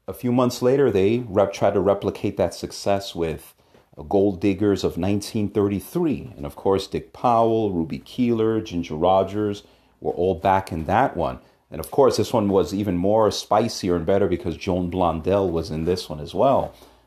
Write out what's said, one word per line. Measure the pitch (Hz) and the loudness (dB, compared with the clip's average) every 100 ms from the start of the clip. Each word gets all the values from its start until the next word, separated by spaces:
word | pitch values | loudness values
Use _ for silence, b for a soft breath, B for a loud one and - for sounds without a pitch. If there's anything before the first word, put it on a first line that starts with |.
| - | -14
a | |
few | - 123 | -6 0
months | 123 123 - | 2 2 2
later, | 123 139 131 | 2 4 4
they | 95 98 117 117 | 4 2 2 0
rep-, | 101 98 | 2 2
tried | - 104 | 2 2
to | 101 | 4
replicate | 95 98 101 - 104 98 | 2 2 -2 -4 -6 -2
that | 85 | -2
success | - 87 - 101 98 - 85 | -2 -12 -6 -2 -2 -4 -6
with, | 82 76 - _ b b b - | -4 -6 -12 _ b b b -16
uh, | |
Gold | 73 98 101 90 | -2 2 2 2
Diggers | 101 92 104 95 | 0 2 2 2
of | 85 85 | 0 0
nineteen | 95 104 - 110 101 | 0 0 -2 -4 -2
thirty-three. | 107 101 98 - 170 165 107 65 85 | 0 0 0 -4 -2 -2 -2 -8 -12
And | 71 | -12
of | - | -4
course, | 98 98 - | 0 0 0
Dick | - - | -8 -8
Powell, | - 123 113 113 113 104 | -4 2 4 4 2 0
Ruby | 87 78 71 | -2 -4 -6
Keeler, | - - 120 113 110 110 | -10 -2 0 2 2 0
Ginger | 107 87 82 | -2 -6 -6
Rogers | 78 90 95 95 104 104 104 b b b b | 0 4 4 2 -2 -4 -4 b b b b
were | - | -6
all | - 92 82 | 0 0 2
back | 98 95 - | 2 2 0
in | 82 78 | -6 0
that | 104 135 87 | 2 2 -2
one. | 69 65 b b - | -4 -6 b b -16
And | 78 | -12
of | - | -4
course, | - 127 - | 2 4 4
this | 101 | 0
one | 117 101 | 0 2
was | 95 87 | 2 2
even | 98 101 87 | -2 -2 0
more | 95 110 104 | 2 4 2
spicier | - - 107 117 - 92 87 | 0 0 0 0 -2 -2 0
and | 80 | 2
better | 98 98 | 2 2
because | 87 - 78 | 0 -4 -6
Joan | 98 90 90 | -2 -2 -2
Blondell | 92 87 82 85 98 95 | 0 0 0 0 2 2
was | 82 80 | -2 -4
in | 78 82 | -4 -2
this | 92 - | -2 -4
one | 73 | -12
as | 73 87 | -8 0
well. | 131 117 - B B B | 2 2 -2 B B B